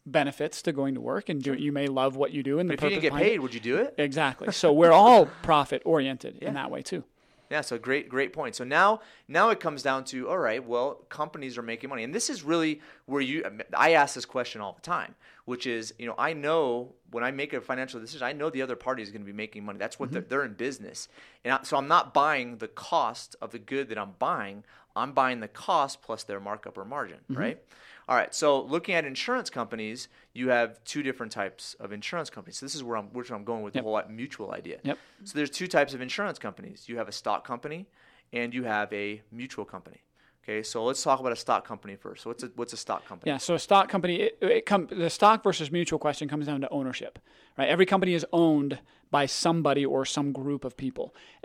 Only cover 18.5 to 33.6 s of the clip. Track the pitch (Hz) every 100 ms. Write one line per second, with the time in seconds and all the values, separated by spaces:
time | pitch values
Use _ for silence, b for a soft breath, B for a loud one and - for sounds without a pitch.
18.5 | 131 131 120 127 131 101 104 101 104 110
19.5 | 104 104 98 107 - 139 127 - 135 131
20.5 | 101 123 131 104 - - b b b 123
21.5 | 131 - 143 139 170 135 - 147 143 123
22.5 | 117 110 - - 165 120 120 - - 113
23.5 | 117 107 135 127 107 101 92 135 165 101
24.5 | 101 - b b - 131 139 131 123 107
25.5 | - - 175 139 - - 110 - 98 101
26.5 | 107 98 95 98 143 104 73 - 135 226
27.5 | - _ B B B B 123 - - 151
28.5 | 139 127 160 170 175 147 131 - 254 202
29.5 | 131 110 113 107 123 - b b 120 127
30.5 | 120 117 117 - 151 135 127 110 113 98
31.5 | - - - 107 104 - 175 147 - 90
32.5 | - 135 156 123 113 104 123 120 110 104
33.5 | 117